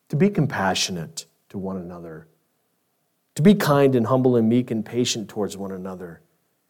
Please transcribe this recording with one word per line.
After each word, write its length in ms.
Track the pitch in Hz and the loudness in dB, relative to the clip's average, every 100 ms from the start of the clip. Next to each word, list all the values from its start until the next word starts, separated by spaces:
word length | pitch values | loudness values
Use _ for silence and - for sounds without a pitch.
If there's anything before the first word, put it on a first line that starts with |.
| - | -4
to 80 | 143 | 2
be 140 | 196 | 2
compassionate 960 | 202 143 101 95 92 - 87 80 - - _ _ | 2 0 0 -2 0 -2 -6 -10 -14 -18 _ _
to 100 | 104 | -10
one 180 | 95 95 | -8 -8
another, 520 | 87 87 85 80 - _ _ _ _ _ _ _ _ _ _ | -10 -14 -16 -16 -20 _ _ _ _ _ _ _ _ _ _
to 80 | - | 4
be 120 | 165 | 6
kind 400 | 202 - 143 139 | 6 4 4 4
and 120 | 127 113 | 4 2
humble 300 | 131 127 120 | 2 4 4
and 120 | 110 | 4
meek 220 | 120 123 | 2 0
and 140 | 113 | -6
patient 440 | 104 120 127 123 98 | -4 -2 -2 -4 -8
towards 280 | 110 98 98 | -6 -6 -6
one 160 | 98 | -10
another, 480 | 95 92 92 90 82 _ _ _ _ | -10 -10 -12 -14 -16 _ _ _ _